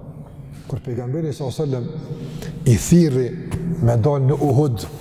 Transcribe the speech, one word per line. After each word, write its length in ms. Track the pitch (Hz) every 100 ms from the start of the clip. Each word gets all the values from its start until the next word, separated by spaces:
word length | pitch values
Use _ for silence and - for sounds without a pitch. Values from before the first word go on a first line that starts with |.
| - - - - - - -
Kur 120 | 113
pejgamberi 480 | 131 120 123 151 156
sallallahu 300 | 131 131 -
alajhi 140 | 147 123
wasallam 920 | 120 - - - - - - - -
i 100 | 110
thirri 520 | - 170 160 131 120 - - - - -
me 120 | 117 120
dal 220 | 147 143
në 120 | 131 147
Uhud, 500 | 147 127 147 107 - -